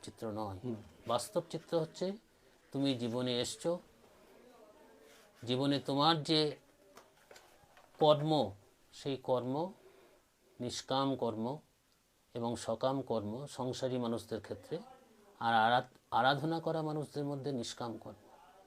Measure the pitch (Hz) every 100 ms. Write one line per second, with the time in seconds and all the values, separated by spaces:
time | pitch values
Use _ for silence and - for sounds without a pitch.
0 | - - 113 104 107 95 127 110 107 -
1 | - 120 - - 175 165 - 170 160 -
2 | 180 208 - _ _ _ _ 139 139 127
3 | 117 120 127 120 123 - 170 175 - -
4 | - - - - - - - - - -
5 | - - - - 110 127 139 143 135 139
6 | 151 165 143 156 151 - - _ - -
7 | - _ - - - - - - - -
8 | 151 147 151 151 107 98 - _ _ -
9 | 147 135 - 127 120 135 180 233 - -
10 | - _ _ _ _ - 123 - - 135
11 | 139 131 117 107 113 147 - _ _ _
12 | _ _ _ 120 117 113 - 113 131 135
13 | 127 113 104 113 143 - 127 120 131 127
14 | 120 113 101 110 - - - 156 - -
15 | - - - - 117 117 110 123 120 -
16 | _ 117 127 143 160 165 160 160 156 151
17 | 147 - 143 143 131 135 113 - 117 110
18 | - 107 - - - -